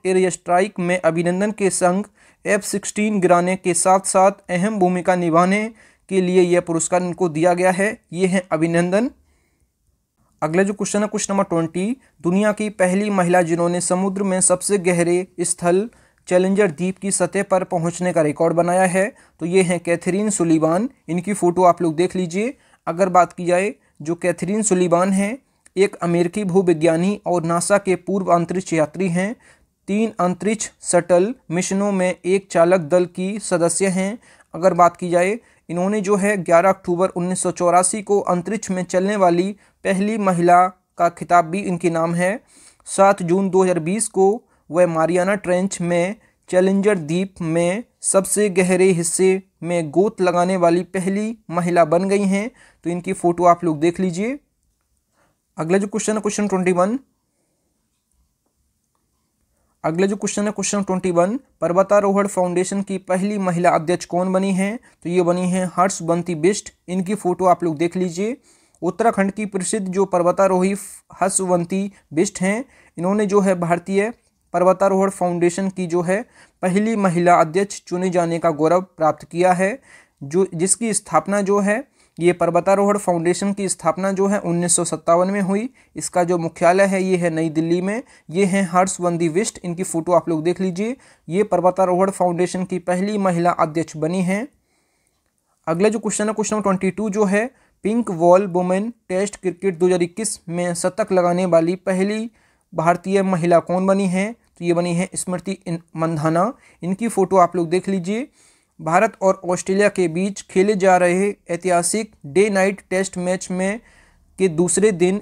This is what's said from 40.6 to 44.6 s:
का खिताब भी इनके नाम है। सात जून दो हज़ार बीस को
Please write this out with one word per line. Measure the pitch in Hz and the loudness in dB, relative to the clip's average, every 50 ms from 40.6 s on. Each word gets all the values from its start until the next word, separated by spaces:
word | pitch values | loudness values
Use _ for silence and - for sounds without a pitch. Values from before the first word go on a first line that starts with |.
| 180 185 | 4 2
का | 190 _ _ _ _ - 175 170 | 0 _ _ _ _ -2 -2 -2
खिताब | 170 - 170 151 175 175 170 | -2 -4 -2 2 2 2 2
भी | 160 165 196 | 2 -4 -6
इनके | 202 196 180 170 180 175 | -4 -4 -4 -2 -2 -2
नाम | 165 165 165 170 170 | 0 0 -2 -2 0
है। | 170 180 185 202 - - _ _ _ - - _ _ _ | 0 0 0 -2 -4 -8 _ _ _ -20 -20 _ _ _
सात | - - - 196 196 202 202 185 | -8 2 4 4 4 4 2 0
जून | 165 170 190 196 190 | 0 0 0 0 2
दो | 170 190 190 | 2 2 4
हज़ार | 185 180 175 | 4 2 0
बीस | 156 165 190 226 220 - | -2 -2 -2 -4 -4 -4
को | - 185 190 196 208 247 - _ _ _ | 0 2 2 2 2 0 -6 _ _ _